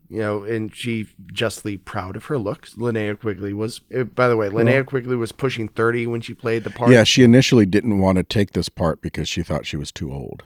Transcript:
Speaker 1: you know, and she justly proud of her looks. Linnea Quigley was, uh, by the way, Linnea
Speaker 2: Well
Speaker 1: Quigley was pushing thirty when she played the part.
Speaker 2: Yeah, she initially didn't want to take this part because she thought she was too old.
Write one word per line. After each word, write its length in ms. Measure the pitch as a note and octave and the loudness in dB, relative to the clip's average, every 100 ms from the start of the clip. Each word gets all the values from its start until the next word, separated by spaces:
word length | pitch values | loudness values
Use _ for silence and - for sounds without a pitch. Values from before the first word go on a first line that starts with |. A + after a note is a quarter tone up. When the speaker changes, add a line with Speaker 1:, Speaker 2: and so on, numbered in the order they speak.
| _ | _
Speaker 1:
you 100 | G#2+ | -6
know, 240 | G#2+ G#2 | -4 -4
and 320 | G2+ A2+ A2 - | -4 -6 -6 -8
she 320 | B2 A2+ G#2 _ F#2 | -6 -6 -8 _ -18
justly 440 | F#2+ A2+ - G#2+ G2 | -6 -6 -4 -10 -10
proud 400 | - G#2 F#2 G#2 | -10 -10 -10 -12
of 80 | - | -8
her 120 | D3 | -6
looks. 380 | G2+ - - - | -4 -8 -12 -8
Linnea 440 | A#2+ A2+ G#2 G#2 | -4 -4 -4 -6
Quigley 340 | A2 F#2 G2+ | -6 -6 -8
was, 280 | G2+ A2 - _ B2 | -6 -8 -8 _ -6
uh, 60 | |
by 240 | A#2 - B2 | -6 0 2
the 100 | A2+ | 2
way, 120 | G2+ | 0
Linnea 260 | G#2+ A#2 C3+ | 2 2 2
Speaker 2:
Well 100 | C3 | 0
Speaker 1:
Quigley 320 | C3+ B2 B2+ | -4 -2 -2
was 140 | A2+ | -4
pushing 380 | - C3+ B2 G#2+ | -4 -4 -4 -8
thirty 360 | - A2+ A#2+ A#2 | -2 0 0 -2
when 140 | A#2 | -6
she 140 | - - | -8 -8
played 300 | A#2+ A2+ G#2+ | -4 -2 -4
the 60 | |
part. 200 | - B2 | -2 6
Speaker 2:
Yeah, 140 | B2 A2 | 6 6
she 180 | - | 6
initially 440 | B2 B2 C3 B2+ G2+ | 8 8 8 6 6
didn't 340 | G2+ - G2 | 2 0 0
want 180 | F#2+ F#2 | 2 2
to 60 | F2 | 0
take 280 | A2+ G#2 | -2 -2
this 160 | F#2 E2 | -2 -6
part 320 | - E2+ - | -4 -4 -2
because 280 | E2 - D2+ | -8 -8 -8
she 140 | - E2 | -6 -4
thought 220 | D2 - | -6 -6
she 100 | D2+ | -10
was 160 | D2 | -10
too 200 | - D2+ | -10 -10
old. 300 | C#2 G#1 - | -10 -12 -14